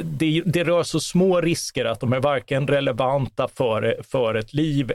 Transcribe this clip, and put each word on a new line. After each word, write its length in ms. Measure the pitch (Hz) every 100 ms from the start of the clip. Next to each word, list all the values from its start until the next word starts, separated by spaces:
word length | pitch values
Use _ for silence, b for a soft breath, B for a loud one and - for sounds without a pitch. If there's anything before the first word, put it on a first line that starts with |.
det, 380 | 165 143 160 156 190
det 180 | 175
rör 200 | 165 175
så 160 | 147 156
små 420 | - 180 190 175
risker 440 | 165 165 - - 113
att 140 | 110
de 140 | 117
är 60 | 127
varken 480 | 143 135 - 139 139
relevanta 800 | 139 139 113 131 143 123 - 127
för, 540 | - 127 110 113 117
för 320 | - 135 113 110
ett 180 | 110
liv 380 | 143 160 143 123